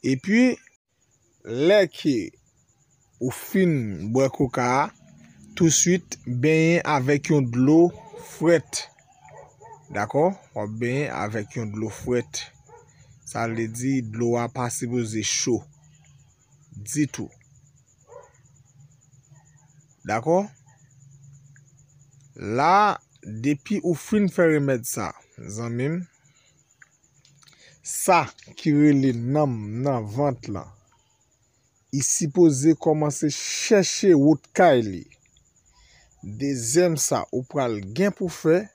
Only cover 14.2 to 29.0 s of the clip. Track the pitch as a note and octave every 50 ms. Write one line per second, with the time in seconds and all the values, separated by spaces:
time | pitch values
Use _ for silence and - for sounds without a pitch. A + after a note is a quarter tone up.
14.2 | A#2+ A#2 A#2+ A#2+ A#2+ A#2 - C3+ B2 A#2+ - - B2+ A#2+ A#2+ B2 A#2 G#2+ A2 A2
15.2 | G2 - - - - C3+ A#2 G2 - - _ _ _ _ _ _ _ _ _ _
16.2 | _ _ _ _ _ _ _ _ _ _ - G2+ G2+ - - D3 D3+ C3 - -
17.2 | A2+ - _ _ _ _ _ _ _ _ _ _ _ _ _ _ _ _ - -
18.2 | - _ _ _ _ _ _ _ _ _ _ _ - _ _ _ _ _ _ _
19.2 | _ _ - - _ _ _ _ _ _ _ _ _ _ _ _ _ - G#2 A2+
20.2 | A#2+ D#3 E3+ F#3 G3+ G#3 - _ _ _ _ _ _ _ _ _ - - - -
21.2 | - - - - _ - - - _ _ _ _ _ _ _ _ _ _ _ _
22.2 | _ _ _ - - G2 A2 B2 C#3+ E3 F3+ G3+ G#3+ G#3 - - _ _ _ _
23.2 | - - G#2+ A2 A2+ C#3 D3 C#3+ _ - G#3 G3 - F3 E3+ C#3 - - - G#3+
24.2 | G3+ F#3 - - F3 E3 D#3 D3 C#3+ C#3 C3+ A#2+ A#2 - - - G2+ E2+ - -
25.2 | _ _ _ - - - G2+ A2 A#2 A#2 A#2 A#2+ B2+ C#3+ E3 F3+ F3+ - _ _
26.2 | _ _ _ _ _ _ _ _ _ _ _ _ - _ _ _ _ _ _ _
27.2 | _ _ _ _ _ - _ _ _ - _ _ _ - - - - - F#3 E3+
28.2 | C#3+ - - - - - - - - D#3+ D3 D3 D3 D3+ C#3+ C#3